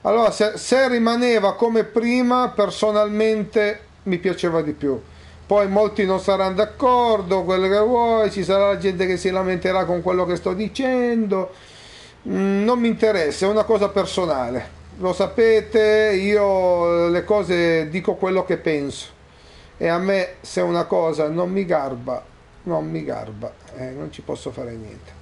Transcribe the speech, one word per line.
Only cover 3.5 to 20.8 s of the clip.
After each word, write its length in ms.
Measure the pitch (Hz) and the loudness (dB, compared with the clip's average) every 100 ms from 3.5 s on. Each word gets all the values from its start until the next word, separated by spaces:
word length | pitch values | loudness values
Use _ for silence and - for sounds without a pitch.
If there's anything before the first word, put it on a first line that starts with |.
| 220 208 214 - - | 0 0 -2 -14 -12
mi 140 | 196 175 | -4 -2
piaceva 440 | 185 175 180 160 | -2 -2 0 0
di 120 | 151 | -2
più. 280 | 147 143 120 - - - - - | -4 -4 -4 -8 -20 -20 -20 0
Poi 220 | 208 196 | 2 4
molti 360 | 202 214 208 | 2 2 0
non 140 | 190 190 | 0 0
saranno 360 | - 190 190 | 0 0 0
d'accordo, 880 | 185 214 - 262 247 240 214 180 190 | 0 -2 0 2 4 2 0 2 -2
quello 260 | 175 185 190 | 0 0 2
che 100 | 202 | 2
vuoi, 500 | 214 240 233 226 208 | 2 2 2 2 2
ci 140 | 202 | -2
sarà 240 | 175 196 202 | 0 2 4
la 100 | 190 | 2
gente 300 | 190 180 185 | -2 0 -2
che 80 | |
si 140 | 180 190 | 0 -2
lamenterà 560 | 185 185 180 185 185 | -2 -2 -2 0 0
con 160 | 170 180 | 0 -2
quello 240 | 175 180 | 0 0
che 100 | 175 | 0
sto 160 | 175 190 | -2 -2
dicendo. 1200 | 185 214 - 262 254 240 233 208 190 185 - - - - - - - | -4 -4 -4 -2 0 0 0 0 -2 -4 -12 -20 -20 -20 -20 -20 -16
Mm, 380 | - 190 196 196 | -6 -2 0 0
non 160 | 214 247 | 0 2
mi 80 | 233 | 0
interessa, 580 | 214 220 202 151 - | 2 2 2 0 0
è 40 | 190 | 0
una 160 | 214 | 2
cosa 240 | 214 214 196 | 2 2 2
personale. 920 | 196 175 - 175 139 120 123 - - - - | 0 -2 -2 -2 -2 -2 -6 -8 -18 -20 -6
Lo 120 | 185 | -4
sapete, 1080 | 180 185 - 226 220 208 226 214 214 214 190 | -2 -2 2 4 4 2 2 4 4 4 2
io 920 | 196 208 202 190 180 175 170 170 170 | 2 2 2 2 2 2 2 2 2
le 160 | 175 | 0
cose 640 | 175 208 175 175 170 165 151 | 2 0 2 0 2 2 0
dico 240 | 180 185 | -4 -4
quello 320 | 180 185 190 | -2 0 -2
che 100 | 180 | -2
penso. 520 | 165 170 151 143 - - - - - - - - | -2 0 -2 -4 -10 -16 -20 -20 -20 -20 -20 -20
E 140 | - 165 | -4 -2
a 80 | 170 | 0
me 380 | 190 196 180 - | 0 0 -2 -10
se 220 | - - | -8 -4
una 240 | 175 170 | -2 -2